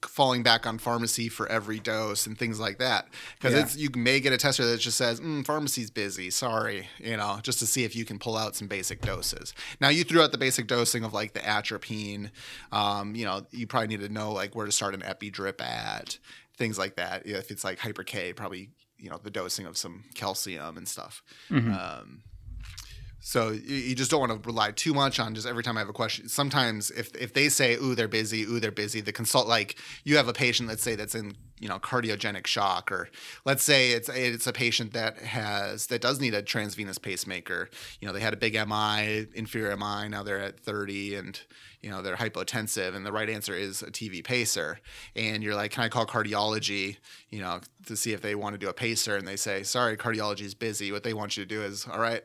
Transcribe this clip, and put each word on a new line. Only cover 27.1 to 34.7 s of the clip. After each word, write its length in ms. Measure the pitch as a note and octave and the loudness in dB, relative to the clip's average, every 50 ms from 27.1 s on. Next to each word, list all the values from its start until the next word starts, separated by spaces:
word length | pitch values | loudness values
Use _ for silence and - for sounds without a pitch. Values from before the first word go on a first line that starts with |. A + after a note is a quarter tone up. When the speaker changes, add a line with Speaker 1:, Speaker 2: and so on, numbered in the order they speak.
| - | -6
Speaker 1:
if 160 | - B2 A2+ | -8 -6 -2
they 160 | - - D3 D3 | 2 4 4 6
say, 260 | C#3 - C3+ A#2+ A#2+ | 6 6 6 4 4
"Ooh, 200 | A#2+ C#3 C3 B2 | 4 2 0 2
they're 140 | A2+ A2+ G#2 | 2 2 2
busy, 360 | A2+ A2 A2 G#2+ A2+ A2 G#2+ | 2 0 0 0 0 -2 -2
ooh, 160 | G#2 A#2 A#2 | 0 0 0
they're 100 | G#2+ G#2+ | 0 -2
busy," 300 | G2+ G#2+ G#2 G#2 G#2+ A2 | -2 -2 -4 -2 -2 -4
the 120 | G#2 G#2 | -4 -4
consult-, 360 | G2+ - A2+ - - C3 A#2 A2 | -4 -2 0 4 4 4 6 6
like, 300 | A#2 A2+ G#2 - - - - - - - - | 4 4 4 0 -4 -12 -12 -14 -14 -8 2
you 120 | C#3+ D3 | 6 8
have 120 | D3+ B2+ A#2+ | 8 8 6
a 60 | A2+ | 4
patient, 340 | - C3+ B2 A2+ - A#2+ A2+ | 4 4 4 4 2 0 -2
let's 140 | A2 G#2+ | -4 -2
say, 120 | - A#2+ A2+ | 0 -2 0
that's 200 | G2+ G#2 G#2 - | -2 -2 -4 -4
in, 220 | A2+ G#2+ G2+ G2+ - - - - - | -4 -4 -6 -10 -14 -18 -20 -16 -10
you 100 | - G2+ | -6 -6
know, 100 | F2 G2 | -4 -4
cardiogenic 680 | - - B2+ B2 A#2 A2 G#2 G2 A2 A2 G2+ F#2 - | -2 0 0 0 2 2 0 0 0 -2 -4 -2 -2
shock, 460 | - - A2+ G2+ F#2+ F#2 E2+ - - | 0 2 4 4 4 4 2 0 -2
or 160 | G2 F2+ F2 - - - - - - - - | -2 -2 -4 -6 -10 -16 -16 -16 -14 -4 2
let's 160 | C3+ C3+ C3+ | 2 4 4
say 300 | - D3 C#3+ C3+ B2+ B2 | 6 8 8 8 8 8
it's, 180 | A#2+ A#2 A2+ - | 6 4 2 -2
it's 360 | B2+ C3 B2+ B2 A#2 A2+ - | -2 0 2 2 2 0 -2
a 60 | B2+ | -2
patient 400 | A#2 - A#2+ A#2+ | 0 2 2 2